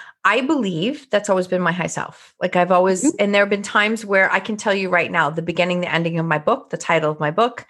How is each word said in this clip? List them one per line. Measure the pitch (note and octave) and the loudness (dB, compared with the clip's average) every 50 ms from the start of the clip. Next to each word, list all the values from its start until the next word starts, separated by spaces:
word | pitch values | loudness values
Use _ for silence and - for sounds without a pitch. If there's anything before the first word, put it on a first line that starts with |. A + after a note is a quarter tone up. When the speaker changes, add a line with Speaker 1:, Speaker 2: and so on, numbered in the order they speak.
| - - - _ - | -18 -20 -6 _ 0
Speaker 1:
I | G3 G#3 B3+ | 2 2 2
believe | C4 C#4 D#4+ C#4 A3 F#3+ F3 D#3 F3+ A#3+ D4+ - - - | 0 0 0 0 0 -2 -2 -2 -2 -4 -4 -6 -4 -2
that's | - G3+ G3+ - | -2 -2 0 0
always | F#3+ F#3 F3+ | 0 0 0
been | F3+ F#3 F3+ | -2 -2 0
my | F3+ E3 | 0 0
high | E3+ F3+ E3 | -2 -2 -4
self. | E3 - - - - - - - - _ - | -6 -6 -8 -10 -10 -12 -20 -20 -20 _ -6
Like, | - F3+ - | -4 0 2
I've | F3+ F3+ F3+ | 2 4 4
always, | F#3 F3+ F#3 F#3+ F#3+ F3+ A#3+ | 4 4 4 4 2 2 0
Speaker 2:
Mm-hmm. | D4 - - | 0 0 2
Speaker 1:
and | G3+ G3+ G3+ | 2 2 4
there | G3+ | 2
have | G3+ G3+ | 2 2
been | G#3 G3+ G3+ | 0 -2 -2
times | - - G#3+ G#3 G#3+ A3+ A3 G#3+ | 0 0 2 2 2 0 -4 -2
where | G3 G3 F#3+ F#3+ - | 0 2 2 4 4
I | F3 F#3+ | 2 0
can | F#3+ - G#3+ | -2 -4 -8
tell | G#3 - A3 G3 | -4 -2 0 0
you | G3 F#3+ F#3 | 0 0 2
right | F3+ F3 D3+ - | 2 2 2 0
now, | F3+ E3+ D#3 D3 | 0 0 0 0
the | D#3+ E3 | 0 -4
beginning, | E3+ F3 E3 E3+ F3 F3+ F3+ F3+ | -6 -2 -2 0 0 0 0 -2
the | F3 - | -2 -2
ending | D3+ E3 E3+ E3+ E3 E3 | -2 -2 -2 -2 -2 -2
of | E3 | -2
my | E3 D#3 | 0 -2
book, | D3+ D3+ G#3 A#3+ - - - | 0 0 0 -2 -2 -4 -8
the | - | -12
title | - - - E3+ D#3+ D#3 D3+ | -6 -2 0 0 2 0 0
of | D3+ D3+ | -2 -2
my | D#3 D3 | -4 -2
book, | D#3+ G3+ A#3 B3 B3 - - | 0 0 0 0 -2 -6 -16